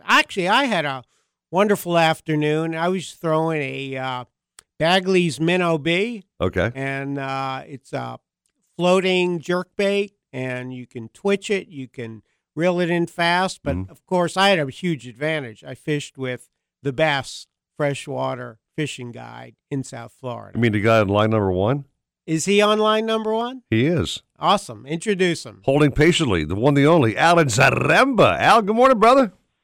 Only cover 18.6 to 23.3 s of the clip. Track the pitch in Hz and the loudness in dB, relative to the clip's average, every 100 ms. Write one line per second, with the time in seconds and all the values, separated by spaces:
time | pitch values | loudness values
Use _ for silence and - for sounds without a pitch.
18.6 | _ - 151 - 120 117 117 117 120 110 | _ -8 -8 -8 -14 -14 -16 -16 -20 _
19.6 | _ 139 127 127 117 _ 127 113 101 110 | _ -8 -8 -14 -16 _ -12 -12 -10 -2
20.6 | 117 104 107 113 98 104 110 110 95 90 | 0 2 2 4 4 2 2 2 2 2
21.6 | 101 143 139 _ _ _ - 160 185 202 | 0 0 -6 _ _ _ -6 -4 2 4
22.6 | 208 214 214 220 220 220 220 | 4 2 2 0 -2 -4 -2